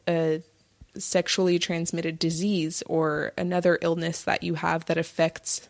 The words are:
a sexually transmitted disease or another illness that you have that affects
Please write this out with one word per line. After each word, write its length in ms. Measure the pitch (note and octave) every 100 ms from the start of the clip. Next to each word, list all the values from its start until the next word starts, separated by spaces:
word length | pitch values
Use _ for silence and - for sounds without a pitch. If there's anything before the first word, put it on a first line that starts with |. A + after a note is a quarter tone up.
| -
a 360 | E3+ D#3+ D#3 - _ _ - - -
sexually 600 | - F#3 F3 - F#3 F3
transmitted 640 | - E3+ E3+ E3+ E3 D#3+
disease 640 | E3 E3 G3+ F#3+ D#3 - -
or 460 | D#3+ D#3 D3+ - -
another 420 | F3+ F3+ F3 E3+
illness 420 | E3+ E3+ E3 E3
that 200 | - -
you 120 | F3 D#3+
have 280 | E3+ E3 -
that 100 | E3
affects 720 | E3 - E3 - - - -